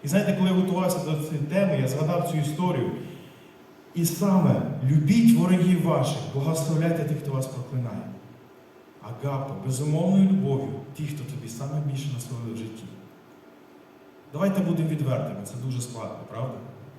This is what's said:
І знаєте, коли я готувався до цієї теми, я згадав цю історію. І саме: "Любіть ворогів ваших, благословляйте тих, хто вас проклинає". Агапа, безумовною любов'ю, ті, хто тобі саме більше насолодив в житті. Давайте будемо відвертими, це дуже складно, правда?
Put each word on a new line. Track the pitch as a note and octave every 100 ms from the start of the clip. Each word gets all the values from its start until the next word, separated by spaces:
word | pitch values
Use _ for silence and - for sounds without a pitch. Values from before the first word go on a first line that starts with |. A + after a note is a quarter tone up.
І | C#3+
знаєте, | F#3+ E3 -
коли | F#3
я | F#3
готувався | F#3 F3+ F3+ D#3 D3
до | D3+
цієї | D3 D3 C#3+
теми, | F#3+ F#3+ C#3
я | B2+
згадав | C#3 D#3 F3 -
цю | D#3
історію. | D3 - F3+ - - - - - - - - - - - - E3+
І | D#3+
саме: | - G3+ F#3 C#3+ B2 - - C3
"Любіть | D3+ D3+ A#3 A#3 D#3+
ворогів | F3 F3+ F3 E3+
ваших, | D#3+ C#3 C3 - -
благословляйте | C3+ D3+ D#3+ D3 D#3 E3 E3
тих, | D3 C3+
хто | C#3+
вас | C3 B2+
проклинає". | B2+ B2+ C3 A#2 G2 F#2+ - - - - - - - - -
Агапа, | A2 A#2+ C#3 C3+ - F#2+ B2+
безумовною | B2+ D3+ D#3 F#3 G3 F#3+
любов'ю, | - C3+ C3+ C3+ - - -
ті, | D3+
хто | -
тобі | B2 A#2+ A2
саме | - C#3 D3+ D3
більше | C3+ C#3+
насолодив | A#2+ - A#2+ A#2
в | A2+
житті. | A2 - - - - - - - - - - - - - - - -
Давайте | C#3+ G3 F#3+
будемо | E3+ E3 D#3
відвертими, | D3 B2+ B2+ - G2
це | G2+ A#2+ C3
дуже | B2
складно, | - A2+ G#2+ - -
правда? | A2+ C3 - - - -